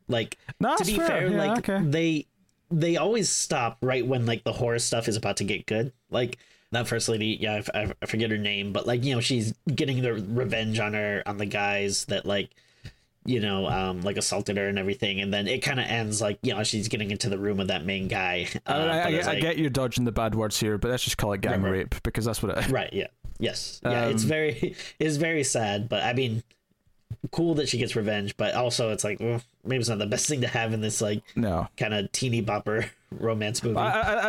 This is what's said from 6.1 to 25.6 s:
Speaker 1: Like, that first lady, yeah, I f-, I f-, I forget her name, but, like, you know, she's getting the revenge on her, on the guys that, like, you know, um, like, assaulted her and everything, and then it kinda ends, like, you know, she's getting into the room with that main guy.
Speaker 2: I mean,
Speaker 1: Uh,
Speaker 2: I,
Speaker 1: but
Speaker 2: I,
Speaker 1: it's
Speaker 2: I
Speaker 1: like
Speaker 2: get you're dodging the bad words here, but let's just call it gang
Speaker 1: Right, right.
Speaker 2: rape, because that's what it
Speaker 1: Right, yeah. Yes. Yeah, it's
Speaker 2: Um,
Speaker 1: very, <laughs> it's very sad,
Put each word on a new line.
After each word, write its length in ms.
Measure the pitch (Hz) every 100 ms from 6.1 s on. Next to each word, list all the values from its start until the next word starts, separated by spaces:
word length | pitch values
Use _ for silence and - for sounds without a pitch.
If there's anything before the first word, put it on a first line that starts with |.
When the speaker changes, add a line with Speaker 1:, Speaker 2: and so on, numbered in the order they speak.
Speaker 1:
Like, 260 | 113 123 - - _ -
that 160 | 117 120
first 220 | 117 -
lady, 280 | 113 107 104
yeah, 120 | 107
I 40 | 104
f-, 120 | -
I 80 | -
f-, 100 | 101 -
I 20 | -
forget 240 | 110 113
her 60 | 107
name, 340 | 104 101 101
but, 140 | 98 -
like, 180 | 123
you 120 | 135 123
know, 60 |
she's 320 | 113 127 110 - -
getting 280 | 131 147 127
the 120 | 123
revenge 680 | 110 95 120 113 110 110 110
on 140 | 104
her, 300 | 107 104 101 -
on 120 | 101
the 80 | 101
guys 600 | 104 101 101 101 95 -
that, 200 | 101 90
like, 260 | 101 95 _ _ _ - - _ _ -
you 140 | 123
know, 280 | 104 98 87
um, 340 | 90 95 90
like, 160 | 95 101
assaulted 400 | - 95 101 101
her 100 | 101
and 100 | 98
everything, 420 | 95 98 104 98
and 140 | 101
then 140 | 101 101
it 160 | 131
kinda 200 | 139 131
ends, 380 | - 117 107 107
like, 160 | 107 101
you 100 | 123
know, 100 | 101
she's 240 | 107 110 101
getting 220 | 101 101
into 200 | 101 110
the 100 | 98
room 180 | 101 98
with 120 | 95
that 140 | 92
main 240 | 85 98 95
guy. 400 | 98 90 90 85 - -
Speaker 2:
I 100 | 143
mean, 100 | 160
Speaker 1:
Uh, 40 |
Speaker 2:
I, 100 | 165
Speaker 1:
but 100 | 175
Speaker 2:
I, 40 | 160
Speaker 1:
it's 100 | -
Speaker 2:
I 60 |
Speaker 1:
like 80 | 147
Speaker 2:
get 160 | 160 156
you're 120 | 156
dodging 340 | 127 127 127 120
the 60 |
bad 240 | 104 113 110
words 240 | 107 -
here, 180 | 110 104
but 140 | 120
let's 120 | 123
just 140 | - -
call 160 | 107
it 80 | 101
gang 220 | 98 98
Speaker 1:
Right, 80 | 95
right. 60 | 95
Speaker 2:
rape, 160 | - -
because 200 | 113 - 110
that's 160 | 107
what 120 | 104 -
it 120 | 104
Speaker 1:
Right, 240 | 127 92
yeah. 140 | 98 - _ - -
Yes. 440 | 110 - - -
Yeah, 240 | 123 120 117
it's 160 | 110
Speaker 2:
Um, 60 | 123
Speaker 1:
very, 460 | 156 151 143 - - -
<laughs> 120 | -
it's 180 | 156 143
very 260 | 165 160
sad, 460 | 131 131